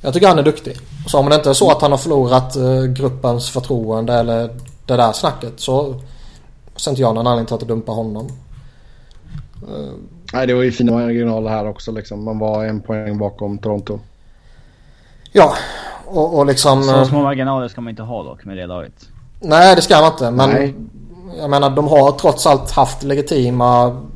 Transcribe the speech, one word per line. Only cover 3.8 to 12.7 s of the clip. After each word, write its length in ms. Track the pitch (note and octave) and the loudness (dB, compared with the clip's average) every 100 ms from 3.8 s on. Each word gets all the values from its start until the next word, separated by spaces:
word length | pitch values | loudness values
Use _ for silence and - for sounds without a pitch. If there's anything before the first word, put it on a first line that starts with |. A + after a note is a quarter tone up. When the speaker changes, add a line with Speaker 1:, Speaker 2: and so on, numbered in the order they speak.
| A2 A2 A#2 | -2 -4 0
Speaker 1:
eller 340 | A#2+ A#2 A#2 A#2 B2 - - - | 0 0 -2 -4 -8 -18 -20 -4
det 100 | B2 | 2
där 160 | A#2+ | 2
snacket, 400 | G#2+ E3 C3 A#2 - | 2 -4 -6 -12 -12
så 400 | - C3 C#3+ B2+ C3 - - - - - - - | -4 -2 -2 -8 -14 -18 -20 -20 -20 -20 -20 -10
ser 140 | - | -6
inte 120 | C3 | 0
jag 120 | B2 | 0
någon 120 | A2 A#2+ | 0 0
anledning 200 | A#2 A2+ | -2 -2
till 80 | |
att 140 | A#2 A2 | -6 -6
dumpa 240 | A2+ A2 | -6 -6
honom. 340 | A2 A2+ G#2+ B2+ C3 - - - - - - - - - - - - - | -8 -8 -10 -12 -16 -20 -20 -20 -20 -20 -20 -20 -20 -18 -18 -18 -20 -16
Eh. 240 | - C#2 B1+ - - - | -14 -14 -14 -20 -20 -8
Speaker 2:
Nej, 140 | B2 C3 | -4 0
det 80 | |
var 80 | B2 | 2
ju 100 | B2+ | 0
fina 200 | A#2+ A#2+ | 2 0
marginaler 580 | A#2 A#2+ A#2 A#2 A2 A2 | 2 0 -2 -2 -2 -2
här 180 | A2 G#2 | -4 -4
också, 240 | G2+ - | -8 -10
liksom. 320 | A2 G#2+ G#2 | -12 -10 -10
Man 140 | G#2+ A2 | -8 -4
var 260 | G#2+ G#2+ | -4 -2
en 160 | A2 | -4